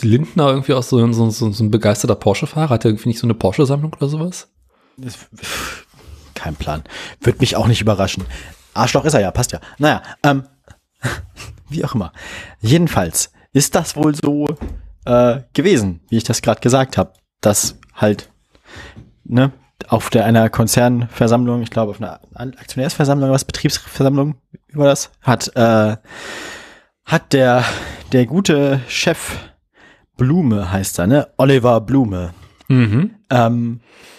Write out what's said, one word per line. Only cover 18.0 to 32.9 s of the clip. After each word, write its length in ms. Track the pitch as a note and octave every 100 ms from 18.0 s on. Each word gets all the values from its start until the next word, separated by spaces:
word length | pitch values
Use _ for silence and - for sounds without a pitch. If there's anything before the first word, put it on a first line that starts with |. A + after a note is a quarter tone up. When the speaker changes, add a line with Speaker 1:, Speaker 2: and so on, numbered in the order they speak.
| G#2+ G2+ - _ _ _ _ - - - - _ -
Speaker 2:
ne, 260 | A#2+ C#3 - _ _ -
auf 200 | A2+ -
der, 160 | A#2+ G#2+
einer 240 | A2+ A2
Konzernversammlung, 1120 | - A2+ - B2 B2 A#2+ - A#2 A#2 B2 A#2+
ich 80 | A2+
glaube 220 | - A2
auf 100 | G2
einer 200 | G2+ D#2+ _
An-, 220 | - B2 -
Aktionärsversammlung, 720 | - - C#3 - C#3+ C#3+ C3+
was, 140 | C3+ -
Betriebsversammlung, 880 | - D3 - - - C3+ C#3 C#3+ D3+ _ - _
wie 80 | D3
war 100 | C#3+
das, 240 | C#3 - _
hat, 300 | - A#2 - B2+
äh, 420 | A#2 A2 G#2+ G#2+ - - - - - - - - _ _ -
hat 280 | D#3+ -
der, 320 | C#3 B2+ B2 A#2+ - - - -
der 120 | B2+ A#2+
gute 540 | D#3+ G3 D3 C#3+ C3+ B2
Chef 480 | - - D#3+ - - - _ _ _ - _ _ -
Blume 560 | B2+ E3+ C#3+ G#2 F2+
heißt 280 | G2 F#2+ -
er, 80 | F2+
ne? 200 | C#3+ - -
Oliver 460 | C3+ C3+ A#2+ A#2
Blume. 520 | G2+ C#3 A#2 F#2 F2 - - _ -
Speaker 1:
Mhm. 460 | B2+ A2+